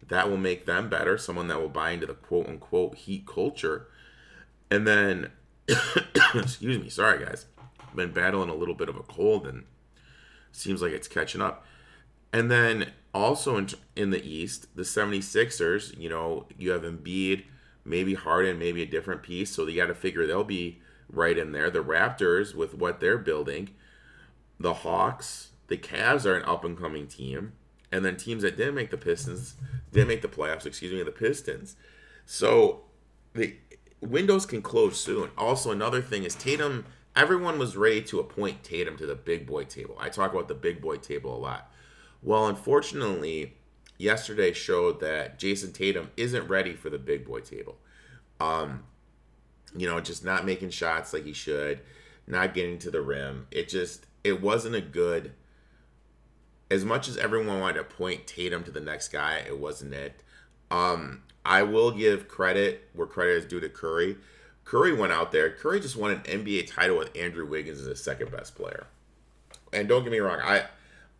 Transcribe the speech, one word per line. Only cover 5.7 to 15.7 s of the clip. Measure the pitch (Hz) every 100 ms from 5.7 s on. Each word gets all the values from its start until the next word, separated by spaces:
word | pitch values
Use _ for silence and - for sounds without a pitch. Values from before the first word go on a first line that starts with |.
| - - - - - - 120
excuse | 127 - 117 120
me, | -
sorry | - 107 73
guys, | - - - - - -
I've | - -
been | 87
battling | 82 92 98 87
a | 78
little | 87 85
bit | 78
of | 67
a |
cold, | - - 104 104 67
and | 64 - _ _ _ - - - - -
seems | - 92 92
like | 87
it's | 76 -
catching | 82 80 92
up. | 98 - - - - - _ _ -
And | 117 117
then | 120 117 110 - - _
also | 98 110 143 139 110
in, | 98 - - -
in | 98
the | 92
East, | 76 78 90 - - -
the |
seventy-sixers, | 90 107 104 101 95 107 120 - 85